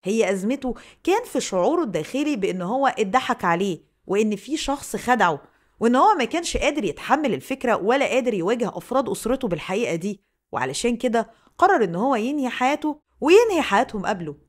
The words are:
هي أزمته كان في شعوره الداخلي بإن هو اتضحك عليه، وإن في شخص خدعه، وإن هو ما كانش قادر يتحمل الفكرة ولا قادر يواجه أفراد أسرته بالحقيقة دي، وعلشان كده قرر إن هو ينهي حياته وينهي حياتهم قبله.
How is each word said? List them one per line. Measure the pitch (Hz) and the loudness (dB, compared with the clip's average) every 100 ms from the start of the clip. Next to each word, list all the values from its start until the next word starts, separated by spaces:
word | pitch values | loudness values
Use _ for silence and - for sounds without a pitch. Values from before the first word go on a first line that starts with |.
هي | 180 226 190 | -2 0 0
أزمته | 196 196 277 262 220 - _ | 0 -2 -2 -4 -8 -12 _
كان | - 403 480 | 0 0 0
في | 277 | -4
شعوره | - 185 185 339 | -2 0 2 2
الداخلي | 285 170 151 262 302 277 | -2 -4 -4 -4 -2 -2
بإن | 185 185 | -2 -4
هو | 175 254 269 | -4 0 0
اتضحك | - 208 254 254 247 185 | 0 0 0 0 -2 0
عليه، | 170 196 160 _ _ - | 0 0 -4 _ _ -4
وإن | 196 220 208 | 0 0 -2
في | - 302 | -6 -6
شخص | - 277 - 202 | -4 -6 -6 -8
خدعه، | - 254 185 143 - _ _ _ | 0 2 2 0 -8 _ _ _
وإن | 226 247 | 2 4
هو | 381 403 | 4 4
ما | - | 0
كانش | 330 339 - | -2 -2 -2
قادر | 277 294 | 0 0
يتحمل | 208 - - 269 294 | -4 -6 -2 0 0
الفكرة | 143 - 269 247 214 | -2 -4 -4 0 0
ولا | 190 262 226 | 2 2 2
قادر | 226 247 | 0 0
يواجه | 208 170 240 214 | -2 0 0 -2
أفراد | 175 - 254 233 | -6 -4 -2 -2
أسرته | 190 220 269 233 | -4 -4 -2 -2
بالحقيقة | 170 - 190 233 165 | -4 -4 -4 -2 -2
دي، | 185 202 _ _ _ | -4 -8 _ _ _
وعلشان | - 131 143 240 233 | -4 -4 -2 -2 0
كده | 254 226 220 _ _ _ | 0 0 -2 _ _ _
قرر | 370 370 | 4 4
إن | 202 170 | 2 0
هو | 247 247 | 0 0
ينهي | 226 294 254 | -2 -2 -4
حياته | - 254 294 302 294 _ _ | 0 0 0 -4 -6 _ _
وينهي | 262 370 466 349 | 6 8 8 2
حياتهم | 262 202 262 214 185 | 2 2 2 -2 -4
قبله. | 202 160 143 | -4 -6 -12